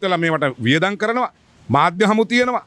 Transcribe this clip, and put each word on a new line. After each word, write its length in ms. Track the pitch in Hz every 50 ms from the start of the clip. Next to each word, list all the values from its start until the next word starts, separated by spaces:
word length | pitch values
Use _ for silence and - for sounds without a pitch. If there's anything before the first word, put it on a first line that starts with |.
වෙලා 160 | 202 190 180 165
මේවට 420 | 170 165 160 151 147 135 123 - 110
වියදම් 340 | 117 139 160 170 196 208 -
කරනවා. 340 | 208 220 233 254 247 - - _ _ _ _ _ _ -
මාධ්‍ය 360 | 113 139 156 175 170 180 214
හමු 200 | 196 214 220 220
තියෙනවා. 400 | - 233 247 247 240 247 208 -